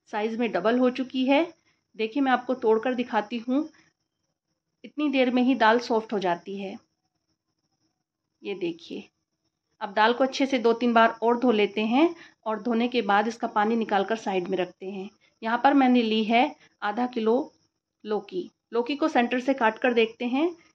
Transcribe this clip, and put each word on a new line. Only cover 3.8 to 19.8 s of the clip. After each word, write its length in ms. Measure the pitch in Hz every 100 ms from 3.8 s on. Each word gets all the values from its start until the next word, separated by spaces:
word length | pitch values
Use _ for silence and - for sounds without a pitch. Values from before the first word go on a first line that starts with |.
| _ _ _ _ _ _ _ _ _ _
इतनी 240 | 240 - 294
देर 200 | 269 254
में 120 | 254
ही 120 | 247 269
दाल 220 | 220 240
सॉफ्ट 320 | 240 226 220
हो 60 | 208
जाती 360 | 180 175 185 196
है। 180 | 196 226 _ _ _ _ _ _ _ _ _ _ _ _ _ _ _ _
ये 120 | 208 196
देखिए, 480 | 170 165 - - - _ _ _ _ _ _ -
अब 120 | 214
दाल 200 | 202 214
को 120 | 240
अच्छे 220 | 262 262 269
से 120 | 262
दो 120 | 226
तीन 180 | 226 247
बार 260 | 226 226 226
और 160 | 226 240
धो 120 | 247
लेते 280 | 220 202 202
हैं 320 | 214 247 339 339 - _ -
और 160 | 220
धोने 260 | 202 226 240
के 140 | 240
बाद 260 | 202 202 214
इसका 180 | 226 226
पानी 280 | 220 208 233
निकाल 280 | 214 202
कर 120 | 196 226
साइड 300 | - 190 180
में 80 | 185
रखते 280 | 180 - 190
हैं। 220 | 196 196 _ _ _
यहाँ 180 | 226 233
पर 100 | 269
मैंने 280 | 285 254 247
ली 200 | 226 220
है 300 | 208 233 285 - _ -
आधा 240 | 208 214 247
किलो 440 | 247 220 240 320 _ _ _ _ _
लौकी। 460 | 208 214 208 185 180 _ _
लौकी 240 | 226 240 294
को 120 | 320
सेंटर 320 | 285 240 254
से 140 | 247
काट 240 | 269 220
कर 140 | 220